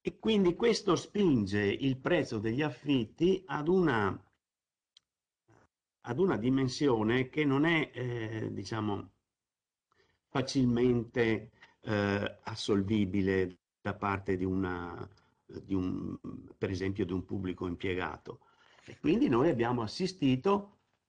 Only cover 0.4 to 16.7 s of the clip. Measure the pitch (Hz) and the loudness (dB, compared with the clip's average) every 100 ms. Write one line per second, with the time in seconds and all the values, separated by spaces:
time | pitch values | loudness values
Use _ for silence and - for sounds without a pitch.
0.4 | 180 175 233 208 - 156 - 208 190 127 | 4 4 2 2 2 0 0 2 4 4
1.4 | 98 104 101 110 135 131 139 170 135 113 | 2 2 2 2 -2 -2 0 0 0 -4
2.4 | 110 120 151 147 143 135 107 - 170 190 | -2 -2 -4 -4 0 0 0 0 0 0
3.4 | - 151 147 190 170 113 101 - _ _ | -2 -4 2 4 4 4 2 -2 _ _
4.4 | _ _ _ _ _ _ _ _ _ _ | _ _ _ _ _ _ _ _ _ _
5.4 | _ 113 _ _ _ _ 120 123 190 117 | _ -20 _ _ _ _ -8 0 2 2
6.4 | 120 135 131 - 143 117 107 123 127 - | 0 0 0 0 0 2 2 2 0 0
7.4 | 151 135 160 165 143 - 123 120 110 110 | 0 2 2 2 -2 -6 -6 -6 -6 -6
8.4 | 110 104 98 113 107 98 - _ _ _ | -6 -8 -6 -4 -2 -4 -8 _ _ _
9.4 | _ _ _ _ _ _ _ _ _ 139 | _ _ _ _ _ _ _ _ _ -4
10.4 | 131 139 123 117 127 120 113 127 113 107 | -2 2 2 4 2 2 -2 0 2 0
11.4 | - _ - _ - 107 101 101 101 - | -4 _ -20 _ -4 0 2 0 -2 -8
12.4 | - 113 - 101 95 110 98 98 95 95 | -12 -8 0 0 2 0 2 0 2 2
13.4 | 90 90 _ _ 104 101 101 98 98 92 | 0 -6 _ _ -8 -4 -4 -4 -2 -2
14.4 | 95 92 95 90 85 87 - - _ _ | 0 -2 -2 -4 -8 -10 -14 -16 _ _
15.4 | _ - - 95 92 95 90 92 90 87 | _ -16 -4 -2 -2 -4 -8 -10 -12 -14
16.4 | - - 104 | -16 -6 -4